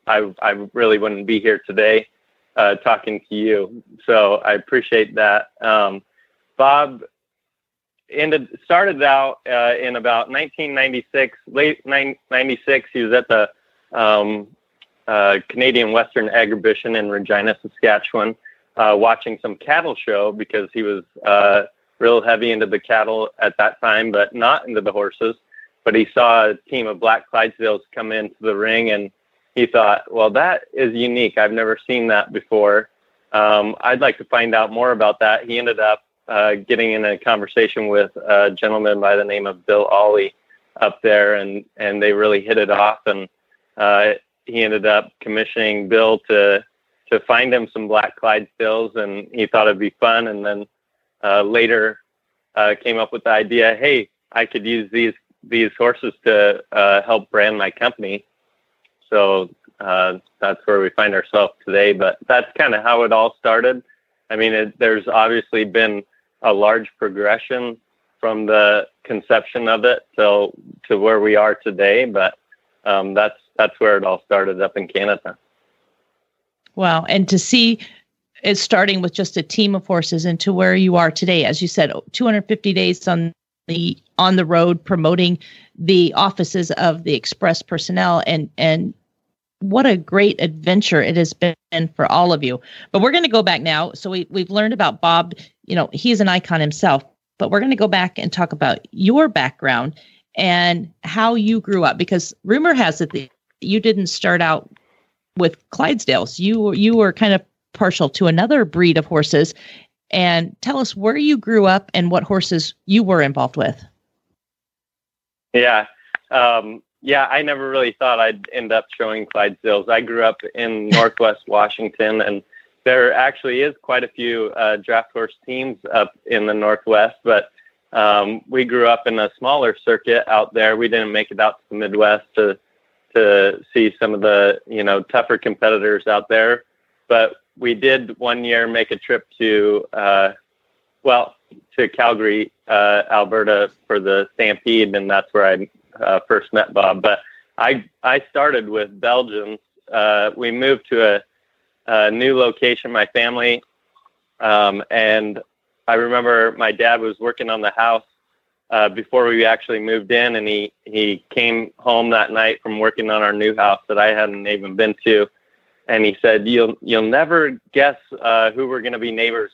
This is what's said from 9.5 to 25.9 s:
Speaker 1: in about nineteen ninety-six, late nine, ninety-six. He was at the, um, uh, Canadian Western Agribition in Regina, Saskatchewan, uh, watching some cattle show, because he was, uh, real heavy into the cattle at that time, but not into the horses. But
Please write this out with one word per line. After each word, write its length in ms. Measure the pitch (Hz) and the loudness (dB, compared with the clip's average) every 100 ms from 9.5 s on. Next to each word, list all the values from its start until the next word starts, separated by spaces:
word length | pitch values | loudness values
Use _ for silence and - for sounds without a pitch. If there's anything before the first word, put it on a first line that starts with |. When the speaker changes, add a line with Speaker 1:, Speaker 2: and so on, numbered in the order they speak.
| 123 120 120 | 0 0 0
Speaker 1:
in 180 | 127 123 | -4 -4
about 340 | 117 117 117 | -2 -2 -2
nineteen 420 | 135 151 - 151 | -6 -8 -8 -8
ninety-six, 640 | 139 135 127 - 139 131 - - | -2 -2 -2 -4 -2 -2 -6 -8
late 380 | 135 151 - | 0 0 -2
nine, 320 | - 139 139 - _ | -4 -4 -2 -8 _
ninety-six. 580 | 127 131 123 - 135 - | -2 -2 -4 0 -2 -2
He 120 | 131 | -6
was 100 | 113 | 0
at 160 | 123 - | 0 2
the, 220 | 113 104 _ _ _ _ | 0 0 _ _ _ _
um, 560 | - 110 107 104 107 104 _ _ _ _ _ - | 0 2 2 0 -4 -10 _ _ _ _ _ -4
uh, 340 | 107 101 98 - | 2 4 2 -2
Canadian 440 | 117 127 123 113 | -2 0 2 2
Western 360 | 113 113 - 107 | 0 0 -2 0
Agribition 680 | 117 110 107 110 104 117 113 | 0 0 0 0 -2 -2 -4
in 120 | 104 | -4
Regina, 440 | 101 95 104 107 104 | -6 -2 0 0 -4
Saskatchewan, 760 | 104 - 117 104 - 117 107 113 - _ _ - | -8 -2 0 2 0 -4 -4 -6 -18 _ _ 0
uh, 180 | 110 104 | 2 4
watching 400 | 113 113 - 110 | 2 0 -4 -10
some 140 | 113 98 | -10 -12
cattle 380 | - 156 165 | -2 -2 -2
show, 380 | 123 - 101 104 | -8 -4 -2 -2
because 380 | 107 107 110 98 | -4 -6 -6 -6
he 100 | 117 | -6
was, 220 | 104 98 - - 104 | -6 -6 -10 -8 0
uh, 380 | 101 101 101 101 _ _ _ | 2 4 2 0 _ _ _
real 240 | 117 120 | 2 2
heavy 280 | 113 113 117 | 2 0 0
into 140 | 110 | -2
the 160 | 107 104 | -2 -4
cattle 480 | - 113 107 110 110 - | -2 0 0 -2 -6 -4
at 180 | 110 - | -4 0
that 200 | 107 - | -2 -2
time, 280 | 120 107 113 | -2 0 0
but 240 | 101 - | -2 -2
not 320 | 120 117 151 - | 0 0 0 -2
into 140 | 110 | -6
the 120 | 101 | -4
horses. 440 | 101 101 - 113 117 _ - - _ | -4 -6 -4 -6 -6 _ -20 -20 _
But 120 | - | 0